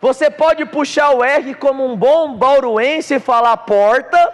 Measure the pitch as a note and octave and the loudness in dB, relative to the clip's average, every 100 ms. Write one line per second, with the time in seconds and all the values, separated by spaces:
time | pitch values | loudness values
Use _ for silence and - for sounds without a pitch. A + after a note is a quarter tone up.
0 | A#3+ C4 D4+ D4 D#4 D#4+ D4+ C#4 C#4+ - | -2 0 -2 0 -2 0 -4 -6 -4 0
1 | D4 C4+ B3 C#4+ C4 C4+ C#4+ C4+ C4 A#3 | 0 2 2 0 -2 -4 -4 -2 -4 -2
2 | A#3 D#4 D#4 A#3+ C4 C#4 C4 A3 A#3+ D#4 | 2 2 0 -2 2 2 2 0 0 -2
3 | - C#4 - A#3+ A#3 A3+ - G3+ G3+ B3 | -4 -6 -2 0 2 0 0 2 2 2
4 | C4+ F4 F4 | 0 0 2